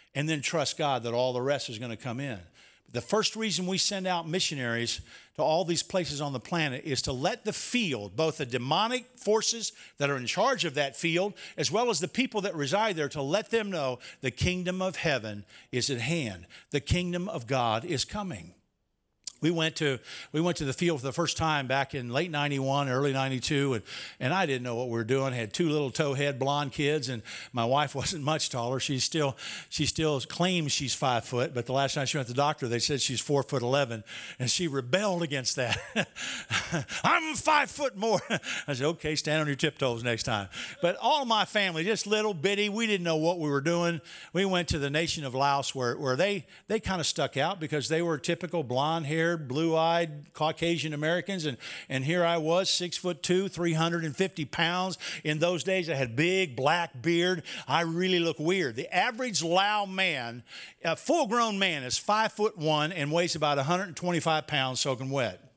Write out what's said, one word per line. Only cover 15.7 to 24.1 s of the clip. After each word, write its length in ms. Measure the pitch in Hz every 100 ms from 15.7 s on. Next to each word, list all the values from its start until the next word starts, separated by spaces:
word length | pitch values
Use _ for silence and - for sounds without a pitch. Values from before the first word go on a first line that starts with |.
is 160 | 123 127
at 100 | 120
hand. 460 | 120 170 117 90 87 - -
The 80 | 143
kingdom 480 | - 180 180 175 190
of 200 | 160 117
God 360 | 131 117 110
is 220 | 113 127 -
coming. 480 | 208 196 104 82 - _ _ _ _ _ _ - -
We 100 | 156
went 240 | 170 160 -
to, 240 | 147 127 - - -
we 100 | 151
went 160 | 175 160
to 80 | 139
the 80 |
field 280 | - 170 147
for 40 | 131
the 80 |
first 240 | 143 165 -
time 300 | 160 147 127
back 260 | 135 135
in 160 | 143 120
late 220 | 127 180
ninety-one, 560 | 147 143 139 135 139 139
early 240 | 127 143
ninety-two, 640 | 135 135 127 - 143 139 117
and, 80 | - - -